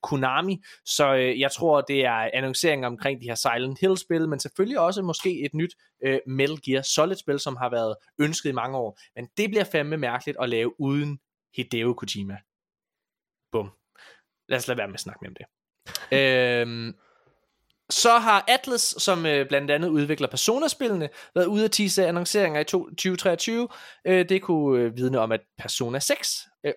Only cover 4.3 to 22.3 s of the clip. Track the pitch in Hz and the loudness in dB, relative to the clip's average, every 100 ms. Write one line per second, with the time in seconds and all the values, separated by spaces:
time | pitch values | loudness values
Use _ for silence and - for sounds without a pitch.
4.3 | 143 - - 208 262 170 196 185 156 190 | -2 -6 -2 -2 2 0 0 -4 -2 -4
5.3 | 165 139 156 175 - _ _ 135 135 - | -4 -4 -2 -4 -6 _ _ 0 0 -2
6.3 | 131 139 156 - 131 - - 165 190 - | 0 0 0 -2 -2 0 2 2 0 -2
7.3 | 143 143 123 127 120 113 107 _ - 147 | -2 -4 -4 -2 0 -2 -4 _ -2 0
8.3 | 160 151 127 120 135 113 101 - - 120 | 0 -4 -4 -4 -4 -6 -8 -16 -16 -8
9.3 | - 208 214 190 160 147 156 127 123 147 | -4 0 0 0 0 -2 -2 -2 -4 -6
10.3 | - 123 117 117 - 135 143 147 143 _ | -4 -2 0 -2 -2 -2 0 -2 -6 _
11.3 | _ _ - 120 117 117 117 104 104 98 | _ _ -8 -4 -2 0 -2 -6 -8 -8
12.3 | 101 - _ _ _ _ _ _ _ _ | -12 -16 _ _ _ _ _ _ _ _
13.3 | _ _ 113 98 - _ _ - - _ | _ _ -4 -4 -10 _ _ -20 -20 _
14.3 | _ - 131 120 120 101 95 - - - | _ -6 -4 -2 -4 -6 -8 -12 -14 -18
15.3 | - - _ _ _ - - - 135 135 | -18 -20 _ _ _ -14 -12 0 2 4
16.3 | 127 123 120 120 117 113 - _ _ _ | 4 4 2 0 -4 -8 -12 _ _ _
17.3 | _ _ _ _ _ - - 233 233 226 | _ _ _ _ _ -6 2 6 6 6
18.3 | 202 - 254 269 240 - - 202 180 165 | 4 4 2 2 -2 -2 0 0 0 2
19.3 | 143 139 143 143 147 175 156 147 151 143 | 0 2 0 2 0 2 2 2 0 -2
20.3 | 135 - 247 311 - 247 190 147 - - | 0 0 2 0 0 -2 -2 -4 -8 -4
21.3 | 180 180 208 214 214 202 196 180 170 175 | 0 2 4 2 2 2 2 2 2 0